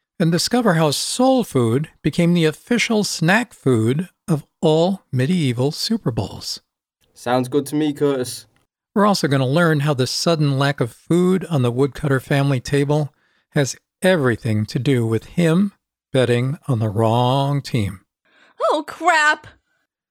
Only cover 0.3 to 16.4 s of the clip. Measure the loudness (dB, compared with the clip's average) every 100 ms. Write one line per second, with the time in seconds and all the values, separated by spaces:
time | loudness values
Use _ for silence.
0.3 | 0 0 0 2 2 2 0 -4 0 2
1.3 | 2 0 0 0 0 -4 _ -4 0 2
2.3 | 2 2 -2 -2 -2 0 0 -2 -2 0
3.3 | 0 -2 -4 0 2 2 -2 -6 _ -4
4.3 | -4 -6 _ 0 2 2 -2 _ -2 0
5.3 | 0 0 0 -2 -4 -4 -4 0 0 0
6.3 | -6 -12 -12 _ _ _ _ _ -10 -2
7.3 | 0 0 -2 -2 -2 -2 0 0 0 -4
8.3 | -10 -16 _ _ _ _ 0 2 2 0
9.3 | 0 0 2 2 2 0 -2 -2 -2 -2
10.3 | 0 0 0 0 -2 -4 -6 -2 0 2
11.3 | 0 -2 -2 0 0 -2 -2 -2 -2 0
12.3 | 0 0 -2 -2 -2 0 0 -2 _ _
13.3 | _ _ -2 -2 -4 _ _ 2 2 2
14.3 | 0 0 -2 -2 -2 0 0 0 -2 -4
15.3 | -2 2 2 0 -4 _ _ _ 0 2
16.3 | 2